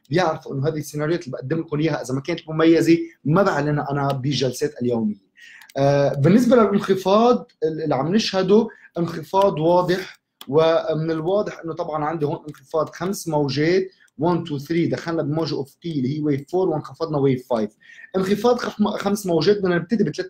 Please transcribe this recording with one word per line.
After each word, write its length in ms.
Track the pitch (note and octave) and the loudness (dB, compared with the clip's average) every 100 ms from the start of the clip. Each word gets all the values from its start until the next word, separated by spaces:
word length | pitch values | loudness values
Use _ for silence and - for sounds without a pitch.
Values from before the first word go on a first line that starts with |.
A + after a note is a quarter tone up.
| _ | _
بيعرفوا 460 | D#3+ E3+ D#3 - C#3 | 0 0 -2 -6 -4
إنه 120 | D3 | -4
هذه 100 | D#3 | -4
السيناريوهات 480 | C#3+ D3 D3+ E3+ C3+ | -6 -6 -4 -4 -6
اللي 120 | C3 | -10
بقدم 220 | C3 E3 | -6 -4
لكم 200 | D#3 D3 | -4 -2
إياها 220 | D#3 C#3 | 0 -2
إذا 120 | B2 | -4
ما 80 | C3 | -6
كانت 180 | D#3 E3+ - | -4 -8 -6
مميزة 480 | D#3 E3 E3 D3 E3+ - - - | 2 4 6 6 4 2 -6 0
ما 180 | E3+ | 2
بعلن 360 | G3 D3+ D3 D3 | 2 2 0 -2
أنا 320 | C#3 C#3+ C#3 | -2 -2 -2
بجلسات 600 | C3+ C3 B2 C3 - D3 - | -2 -2 -2 -2 -2 -6 -4
اليومية. 480 | B2 A#2 G#2+ G2+ _ _ - - - C3+ | -2 0 -2 -4 _ _ -20 -20 -10 0
آه، 360 | C#3 C#3+ C#3 | 2 4 2
بالنسبة 420 | C#3+ D3+ G#3+ A#3+ B3 | 2 4 6 6 6
للانخفاض 960 | G#3 G3+ - F#3+ F#3 G#3 A#3+ B3 - _ | 4 2 0 0 2 4 4 2 -2 _
اللي 320 | D#3 D#3 D#3 C3 | -4 -2 -2 0
عم 200 | D3+ G#3+ | 0 0
نشهده، 520 | - F#3+ F#3 G#3 A3 - - E3+ | 0 0 4 4 4 -4 -12 -6
انخفاض 600 | E3 E3 D3+ F#3+ G3 D3+ | -4 -6 -4 2 2 2
واضح، 600 | D#3+ F3 E3+ F#3 - - _ _ - | 2 4 2 -2 -4 -14 _ _ -2
ومن 640 | C#3+ D#3+ E3 D#3+ D#3 D#3+ | 2 4 2 0 -2 -2
الواضح 480 | D#3+ D#3+ G3+ F3+ - E3 | -2 0 -2 -2 -6 -10
إنه 80 | |
طبعا 320 | D#3+ D#3+ D3+ D3 | -8 -6 -4 -4
عندي 200 | E3 D3 | -2 -4
هون 140 | E3 D3+ | -4 -10
انخفاض 420 | - _ D#3+ D3 | -18 _ -4 -4
خمس 380 | - F3+ G3+ E3 | -4 -6 -6 -4
موجات، 560 | D3 C#3 B2+ D#3 F#3 F#3+ - _ - | -2 0 0 2 0 -2 -8 _ -4
one، 280 | E3 E3+ F3 | 0 0 -2
two، 140 | C#3+ | -8
three، 280 | C#3+ E3+ D3 | -4 -2 0
دخلنا 320 | B2+ E3+ E3 | -2 -4 -4
بموجة 380 | C#3+ D#3 E3 D#3 | -2 -4 -4 -6
أفقية 360 | C3+ _ E3+ D3 | -8 _ -8 -4
اللي 200 | B2+ D3+ | -2 -2
هي 40 | |
ويف 300 | D3 C#3 C#3 | -2 -2 -2
فور 180 | F3+ F#3 | -2 0
وانخفضنا 480 | D#3 - C3 D#3+ D3 | -2 -6 -8 -4 0
ويف 300 | C#3 B2+ - | 0 0 -2
فايف. 220 | A#2 G#2 - _ - - F#3+ | -2 -4 -8 _ -20 -8 -4
انخفاض 400 | F#3 G#3 A#3+ A#3+ | 0 2 2 0
خف-، 260 | - - | -2 -2
خمس 420 | G3+ - G3+ G3+ F#3 | -2 0 -2 -2 0
موجات، 320 | E3 D3+ G3+ | 2 2 2
بدنا 180 | F#3 E3+ | 2 0
نبتدي 280 | E3+ A3 | 0 0
بثلاث 240 | D3 E3+ F#3 | 0 -2 -8